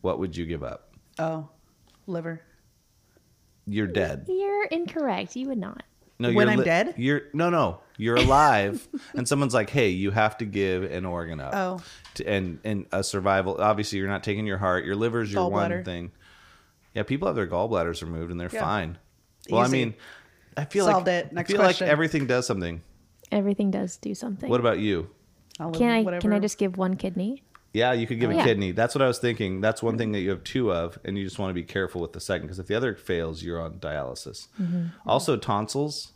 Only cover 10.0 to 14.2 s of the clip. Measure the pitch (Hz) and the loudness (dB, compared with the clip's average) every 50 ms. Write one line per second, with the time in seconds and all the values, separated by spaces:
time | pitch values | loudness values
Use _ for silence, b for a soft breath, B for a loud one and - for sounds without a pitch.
10 | 98 98 98 113 107 110 - - 120 101 98 98 98 95 92 92 95 82 71 90 | 0 2 4 4 4 4 2 -2 -8 -4 0 0 2 2 2 0 -2 -4 -4 -6
11 | 95 92 87 87 85 82 82 76 67 67 - 202 185 185 190 180 B B B B | -4 -4 -4 -4 -6 -6 -8 -8 -6 -4 -4 -2 -2 -4 -4 -8 B B B B
12 | B B - - - - 104 98 95 90 82 - - 110 107 101 - - - 98 | B B -10 -8 -2 0 0 0 0 -2 -6 -6 -6 -4 -4 -4 -4 -2 -2 -2
13 | 98 - - 98 92 101 98 95 92 95 92 - 101 104 107 101 107 - - 98 | -2 -2 -2 0 2 4 4 4 2 0 0 2 2 2 2 2 0 -4 -2 -2
14 | 95 98 101 98 | -2 -2 -2 -2